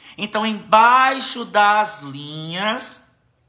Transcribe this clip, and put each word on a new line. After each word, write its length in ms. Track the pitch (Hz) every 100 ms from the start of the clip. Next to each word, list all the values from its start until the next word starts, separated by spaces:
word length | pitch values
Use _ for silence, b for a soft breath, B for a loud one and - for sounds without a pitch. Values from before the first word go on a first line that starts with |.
| B B
Então, 280 | 214 214 220
embaixo 1000 | 208 - 220 233 254 262 269 - 247
das 600 | 214 196 208 214 214 -
linhas, 1080 | 143 135 147 156 160 170 208 247 - - _ _ _ _